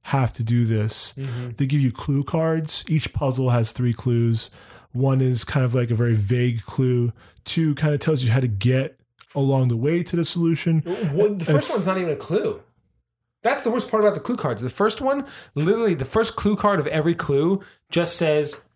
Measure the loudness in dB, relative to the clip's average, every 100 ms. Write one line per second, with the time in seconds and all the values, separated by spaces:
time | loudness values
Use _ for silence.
0 | 0 0 0 -2 0 2 2 0 0 -2
1 | -4 -6 -8 -8 -10 -4 0 2 2 0
2 | -2 -2 0 -2 0 0 -2 -6 0 -2
3 | 0 -2 -2 0 2 2 0 0 -2 0
4 | 0 2 2 0 -4 -14 -20 -20 _ -2
5 | 0 2 2 0 0 0 0 0 0 0
6 | 2 2 2 0 0 -2 -6 -2 2 2
7 | 0 -4 -20 -16 -4 0 0 0 0 0
8 | 0 0 2 2 0 0 2 2 -2 -10
9 | _ _ -10 -2 2 2 2 0 0 0
10 | 0 -2 -2 0 0 2 2 0 0 -4
11 | -2 2 0 0 2 2 4 0 0 -2
12 | -2 -4 -2 -2 -2 -6 _ _ _ _
13 | _ _ _ _ -2 0 0 -2 -2 2
14 | 2 2 -4 -4 -4 -4 -6 0 0 0
15 | 0 -2 -4 -16 -10 -2 0 2 2 0
16 | 0 0 0 0 0 2 2 0 0 0
17 | 0 -2 0 2 2 0 -4 _ _ -2
18 | 2 2 2 2 0 -6 _